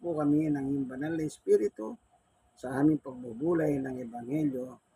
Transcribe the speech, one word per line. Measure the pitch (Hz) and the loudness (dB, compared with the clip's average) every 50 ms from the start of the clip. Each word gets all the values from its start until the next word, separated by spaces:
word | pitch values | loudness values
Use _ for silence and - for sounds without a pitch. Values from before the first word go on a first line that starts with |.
po | - 170 160 | -2 -4 0
kami | 151 147 147 147 151 156 156 | 2 4 4 4 4 4 2
ng | 147 139 135 | 0 0 0
iyong | 135 143 139 135 123 | -2 -2 -2 -2 -4
banal | 131 131 147 156 165 | -4 -6 -4 -4 -2
na | 160 | -2
Espiritu | 156 147 - - _ 190 208 202 214 202 - - 220 220 240 - _ _ _ _ _ _ _ _ _ _ _ | -2 -4 -6 -6 _ 4 4 4 4 0 -2 -6 -8 -8 -8 -12 _ _ _ _ _ _ _ _ _ _ _
sa | - - 127 135 135 | -12 -8 -4 0 4
aming | 143 156 156 | 4 4 4
pagbubulay | 139 - 139 127 123 127 120 110 117 147 170 175 160 156 151 143 | 2 -2 -10 -12 -12 -12 -12 -8 -4 0 0 2 2 2 2 0
ng | 135 135 131 131 127 | 0 -2 -4 -6 -8
Ebanghelyo | 123 117 117 120 117 120 143 156 151 143 131 123 127 127 120 - _ _ _ | -8 -10 -10 -12 -6 -4 -2 0 0 0 0 -2 -6 -8 -12 -18 _ _ _